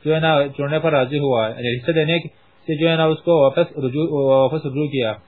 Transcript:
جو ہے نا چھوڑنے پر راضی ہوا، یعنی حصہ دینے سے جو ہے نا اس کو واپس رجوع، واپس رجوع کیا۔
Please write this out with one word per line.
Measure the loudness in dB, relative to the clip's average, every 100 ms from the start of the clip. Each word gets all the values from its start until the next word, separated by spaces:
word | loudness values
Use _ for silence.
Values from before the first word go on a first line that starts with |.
جو | 0
ہے | 0
نا | 2 2 0 -2
چھوڑنے | -4 0
پر | 0
راضی | 0 0 -2
ہوا، | 0 0 0
یعنی | -4 -6 -4
حصہ | -2
دینے | 0 0 -2 -4 _ _ _ -8
سے |
جو | -2 0
ہے | 2
نا |
اس | 2 0
کو | 2 4
واپس | 4 2 -2 -2
رجوع، | -4 -2 -2 0 2
واپس | 4 2 0 -6
رجوع | -6 -4
کیا۔ | -2 -4 -6